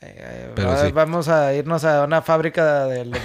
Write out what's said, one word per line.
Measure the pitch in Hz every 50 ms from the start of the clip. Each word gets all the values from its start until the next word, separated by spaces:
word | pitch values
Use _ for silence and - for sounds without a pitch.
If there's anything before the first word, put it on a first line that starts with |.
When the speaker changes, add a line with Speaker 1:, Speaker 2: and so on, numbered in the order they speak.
Speaker 1:
Eh, | - - 50
eh, | - - 60 60 60 62 62 -
Speaker 2:
Pero | 101 98 -
Speaker 1:
va-, | 135 139 147
Speaker 2:
sí. | 147
Speaker 1:
vamos | 139 156 156 156 170 175 147
a | 165 165 156 143 139 139
irnos | 143 139 160 165 156 156
a | 160 147 147 143
una | 147 165 160
fábrica | - - 160 160 160 165 - 175 160 151 147 143 135
de | 131 127 123 120
los | 120 123 123